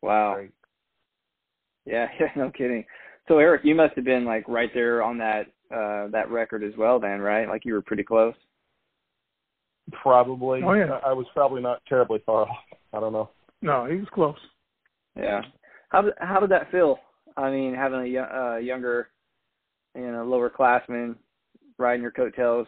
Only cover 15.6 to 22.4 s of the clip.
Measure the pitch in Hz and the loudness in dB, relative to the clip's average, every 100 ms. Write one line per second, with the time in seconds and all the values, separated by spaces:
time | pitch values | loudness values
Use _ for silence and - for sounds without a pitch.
15.6 | _ - _ 180 202 - 170 190 202 185 | _ -20 _ 0 2 -2 -2 0 2 2
16.6 | - 180 165 131 _ _ _ - 135 135 | 0 2 2 2 _ _ _ -6 -4 -2
17.6 | 131 127 135 131 123 127 131 131 123 117 | -4 -2 -4 -4 -4 -6 -6 -6 -4 -4
18.6 | 120 127 123 120 120 _ _ _ _ _ | -6 -6 -4 -4 -6 _ _ _ _ _
19.6 | _ _ _ - 127 117 117 127 120 - | _ _ _ -14 -10 -8 -2 0 0 2
20.6 | 127 123 - 120 120 117 _ _ _ _ | 4 4 0 -8 -8 -10 _ _ _ _
21.6 | _ _ 123 123 120 - 123 - | _ _ -2 0 -4 -4 -4 0